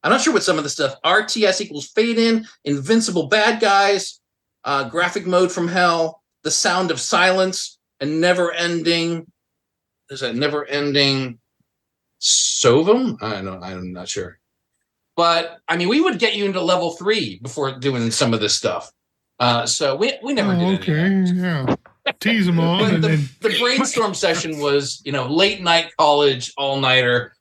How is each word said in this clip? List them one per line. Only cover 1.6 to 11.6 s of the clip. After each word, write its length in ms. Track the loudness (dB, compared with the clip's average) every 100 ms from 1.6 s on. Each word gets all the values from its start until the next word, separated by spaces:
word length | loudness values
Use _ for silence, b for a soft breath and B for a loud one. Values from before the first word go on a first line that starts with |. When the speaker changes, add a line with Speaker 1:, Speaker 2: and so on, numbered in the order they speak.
| -4 -10 -6
Speaker 1:
fade 280 | 0 0 2
in, 280 | 2 2 -2 B
invincible 640 | -6 -4 2 2 2 -2 2
bad 320 | 2 2 2
guys, 600 | 4 4 4 0 -2 -14 _ _ _ _
uh, 240 | -4 -2 -2
graphic 400 | -2 -2 -2 0
mode 240 | 2 2
from 160 | 0 -2
hell, 560 | 2 2 2 0 -4 _ _
the 80 | -4
sound 380 | 0 0 0 0
of 120 | -2
silence, 760 | -2 2 4 4 0 -2 -10 -14 _ _
and 220 | -4 0
never 320 | 2 2 0
ending. 760 | -2 -2 -2 0 0 0 -4 -8 _ _ _ _ _ _ _ _
Is 120 | -8
that 140 | -6 -2
never 260 | -2 -2 -4
ending 720 | -4 -2 2 2 0 -4 -10 _ _